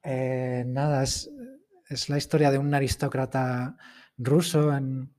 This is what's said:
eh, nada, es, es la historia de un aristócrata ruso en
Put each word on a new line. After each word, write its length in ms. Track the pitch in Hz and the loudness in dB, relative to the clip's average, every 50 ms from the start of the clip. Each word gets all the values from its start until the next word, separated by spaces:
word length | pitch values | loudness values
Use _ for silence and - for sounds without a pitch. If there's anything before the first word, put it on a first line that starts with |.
| _ | _
eh, 600 | 151 131 127 131 127 131 127 127 127 123 123 123 127 | -4 -4 -2 -2 -2 -2 -2 -2 -2 -2 -4 -4 -2
nada, 340 | 127 135 143 151 147 135 135 | -2 0 0 2 2 2 0
es, 280 | 131 - - - 302 294 277 240 254 269 294 _ _ _ _ _ _ | 0 -2 -6 -8 -12 -14 -16 -16 -16 -18 -20 _ _ _ _ _ _
es 200 | 143 127 - - | -8 -8 -4 -2
la 80 | 143 143 | -2 -2
historia 340 | 139 - - 156 151 143 | -2 2 2 4 4 6
de 60 | 139 135 | 4 4
un 160 | 139 143 143 | 2 2 2
aristócrata 1040 | 139 139 127 - - - 139 - 131 131 123 - 131 131 127 127 123 123 127 - _ - - - - - _ _ - | 2 2 0 -2 -2 -2 -2 0 -2 -2 0 0 -2 0 0 -2 -2 -4 -6 -10 _ -20 -20 -20 -20 -20 _ _ -6
ruso 580 | 123 123 143 165 170 170 - 156 151 151 143 | 0 4 4 4 4 4 2 2 4 4 2
en 380 | 139 135 135 131 131 131 135 _ | 0 -2 -4 -4 -6 -8 -10 _